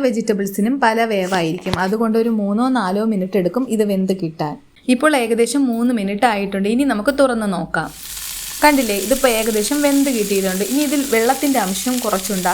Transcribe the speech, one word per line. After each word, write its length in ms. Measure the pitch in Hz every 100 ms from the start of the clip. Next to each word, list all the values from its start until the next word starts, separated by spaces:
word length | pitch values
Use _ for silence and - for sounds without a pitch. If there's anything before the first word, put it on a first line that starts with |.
വെജിറ്റബിൾസിനും 720 | 269 220 220 202 196 196 214 277
പല 140 | 233 226 226
വേവായിരിക്കും, 640 | 202 185 190 165 175 185 170
അതുകൊണ്ട് 320 | 190 220 226 220
ഒരു 100 | 226 220
മൂന്നോ 280 | 202 208 262 254
നാലോ 260 | 185 196 226
മിനിറ്റ് 220 | 208 185 196
എടുക്കും 240 | 180 247 262
ഇത് 100 | 220 214
വെന്ത് 220 | 190 190 185
കിട്ടാൻ. 320 | 165 160 151 - - _ -
ഇപ്പോൾ 180 | 247 311 285
ഏകദേശം 380 | 226 226 233 285 262
മൂന്ന് 200 | 226 240 240
മിനിറ്റ് 280 | 196 202 240
ആയിട്ടുണ്ട്. 380 | 208 202 196 196 240
ഇനി 100 | 285
നമുക്ക് 200 | 208 208 277
തുറന്ന് 300 | 269 233 208 180
നോക്കാം. 340 | - - 147 - - - - - - -
കണ്ടില്ലേ, 340 | 302 277 226 202 196
ഇതിപ്പോൾ 240 | 269 254 220
ഏകദേശം 380 | 220 214 208 294 285
വെന്ത് 220 | 277 277 233
കിട്ടിയിട്ടുണ്ട്. 480 | 202 196 190 185 202
ഇനി 100 | 262 294
ഇതിൽ 120 | 294 262
വെള്ളത്തിൻ്റെ 460 | 226 233 269 285 262 190
അംശം 280 | 196 247 254
കുറച്ചുണ്ട്, 460 | 226 190 190 190 180